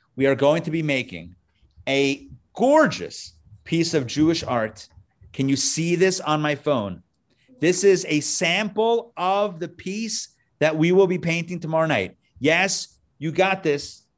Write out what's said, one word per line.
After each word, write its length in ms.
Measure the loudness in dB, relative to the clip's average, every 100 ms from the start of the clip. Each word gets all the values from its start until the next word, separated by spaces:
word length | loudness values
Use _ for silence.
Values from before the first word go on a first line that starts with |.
| _ -2
We 100 | 0
are 100 | 4
going 280 | 4 2
to 80 | 0
be 120 | -2
making 520 | -2 -2 -4 -10 -16 -20 _ _ _ -12 -2
a 400 | 0 0 -2 -8 -20 _
gorgeous 800 | 0 4 6 4 0 -10 -12 -18 -20 _ -20
piece 300 | -4 -2 0
of 120 | -2 -2
Jewish 380 | 0 2 0
art. 440 | -2 -2 -4 -8 -20 -20 -20 _ -12
Can 160 | -4 -2
you 80 | 0
see 400 | -2 -2 -2 2
this 240 | 2 2
on 220 | -2 -2
my 140 | -2 -2
phone? 480 | -2 -2 -4 -10 _ _ _ _ _ _
This 240 | 0 4
is 220 | 4 4 2
a 100 | -2
sample 920 | -2 -2 0 0 -2 -2 0 0 -4 -6
of 440 | -2 0 -2 -6
the 80 | -12
piece 640 | -10 -10 -8 -6 -8 -10 _ _ -2
that 160 | 0 2
we 160 | 4
will 160 | 4 4
be 100 | 2
painting 420 | -2 -4 -4 -8
tomorrow 260 | -4 0 0
night. 320 | 0 -2 -8 _ -2
Yes, 580 | 2 2 2 -2 -8 _ _ -10
you 140 | -4
got 320 | 0 0 0
this. 420 | -2 -2 -4 -18 _